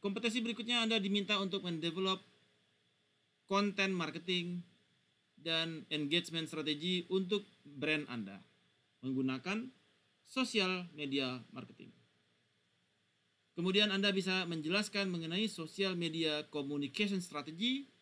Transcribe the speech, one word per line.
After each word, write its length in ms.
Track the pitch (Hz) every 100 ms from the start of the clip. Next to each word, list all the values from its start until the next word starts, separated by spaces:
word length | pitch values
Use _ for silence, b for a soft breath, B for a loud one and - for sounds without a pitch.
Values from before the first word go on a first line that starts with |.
kompetensi 400 | 202 202 233 233
berikutnya 400 | 226 220 226 240
Anda 160 | 226 226
diminta 400 | 196 202 196 208
untuk 240 | 196 190 180
mendevelop 560 | 165 165 165 190 190 - _ _ _ _ _ _ _ _ _ _ _ -
content 480 | 196 202 196 196
marketing 720 | 185 156 156 170 180 175 175 170 _ _ _ _ _ _ -
dan 480 | 165 160 165 160 -
engagement 560 | 151 143 170 175 165 156
strategi 560 | 151 151 147 170 180 175
untuk 320 | 190 185 202 208 -
brand 480 | - 143 151 156 151
Anda 320 | 120 98 98 - _ _ _ _ _ 127
menggunakan 640 | 131 131 131 180 214 254 - _ _ _ _ -
social 640 | - 254 220 185 185 175 151
media 400 | 147 135 131 127 117
marketing. 400 | 131 120 - 95 - _ _ _ _ _ _ _ _ _ _ _ _ _ _ _ -
Kemudian 340 | 175 190 208
Anda 240 | 190 202 196
bisa 320 | 185 185 175
menjelaskan 640 | 165 151 190 208 202 196
mengenai 400 | 175 160 175 220
social 400 | 214 160 - 196
media 560 | 180 165 160 160 151 151
communication 720 | 147 139 147 143 135 208 196
strategy 720 | 175 147 147 160 233 262 277 _